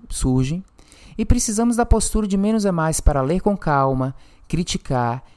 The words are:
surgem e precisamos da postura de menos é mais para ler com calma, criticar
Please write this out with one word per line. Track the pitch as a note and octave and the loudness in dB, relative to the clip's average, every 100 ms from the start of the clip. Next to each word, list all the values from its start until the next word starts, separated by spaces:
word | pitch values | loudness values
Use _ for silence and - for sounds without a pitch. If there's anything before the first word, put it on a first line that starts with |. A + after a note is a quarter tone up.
| A#3 | -10
surgem | - C3 B2+ C3 E3+ - - - - - - | -4 0 2 0 -4 -8 -20 -20 -20 -16 -8
e | G#3+ | 2
precisamos | B3 A#3+ G#3 A#3 A#3 | 2 2 0 0 0
da | A#3 | 2
postura | A3+ - A3 G#3+ | 2 2 -2 0
de | G3 | 0
menos | G3+ A3 G3+ | 2 0 0
é | |
mais | F3 D#3+ D#3+ | 0 0 2
para | - C#3+ | 2 2
ler | C3 F3+ | 0 0
com | G#3 G3 | 0 -2
calma, | - C#3+ C3+ C3 C3 - - - - | 0 0 2 0 -4 -8 -20 -20 -6
criticar | D#3+ F3+ F#3 - C3 A#2+ A#2+ - | -6 -4 -6 -2 -2 -2 -4 -10